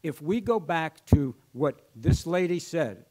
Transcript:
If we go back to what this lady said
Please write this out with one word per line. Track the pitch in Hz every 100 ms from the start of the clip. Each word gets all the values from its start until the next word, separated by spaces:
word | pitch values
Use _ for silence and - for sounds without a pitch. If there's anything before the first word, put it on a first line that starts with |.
If | 165 143
we | 147 226
go | 214 226
back | 156 165 160 - -
to | 151 135 113 _
what | 120 143 - _ 113
this | 120 - 165
lady | 180 180 175
said | - 165 135 95 -